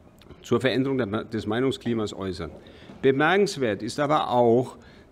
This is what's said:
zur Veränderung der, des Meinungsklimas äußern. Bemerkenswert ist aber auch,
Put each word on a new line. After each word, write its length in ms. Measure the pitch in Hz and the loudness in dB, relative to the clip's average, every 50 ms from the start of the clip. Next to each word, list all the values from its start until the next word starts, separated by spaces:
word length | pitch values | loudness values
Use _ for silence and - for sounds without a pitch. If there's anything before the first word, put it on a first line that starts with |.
| - - - - - - - - - | -20 -20 -20 -20 -20 -20 -20 -20 -4
zur 160 | - 123 113 | -2 -2 2
Veränderung 380 | 107 131 101 127 131 135 135 | 2 0 0 0 0 0 -2
der, 260 | 127 120 101 101 110 - | -2 -2 -2 -4 -6 -6
des 240 | 110 - 110 95 | -6 -6 -6 -4
Meinungsklimas 680 | 104 107 120 131 135 123 - - 120 117 113 107 101 - | -2 -2 0 0 -2 -2 -4 -4 -4 -2 -2 -2 -4 -6
äußern. 380 | - 95 95 90 85 85 73 - - - - - - - - - - | -8 -8 -8 -6 -8 -10 -12 -12 -16 -20 -20 -20 -20 -20 -20 -14 0
Bemerkenswert 800 | - 135 131 135 151 160 180 202 202 - - 143 131 110 101 95 | 2 2 4 4 2 4 4 4 2 2 0 -2 -2 -2 -2 -2
ist 180 | 104 120 - - | -4 -8 -4 -2
aber 300 | 147 139 151 151 - - | 0 2 2 0 2 2
auch, 480 | 120 123 120 117 113 123 127 120 - - - - - - - - | 2 4 6 6 6 4 2 0 -8 -16 -20 -20 -20 -20 -20 -12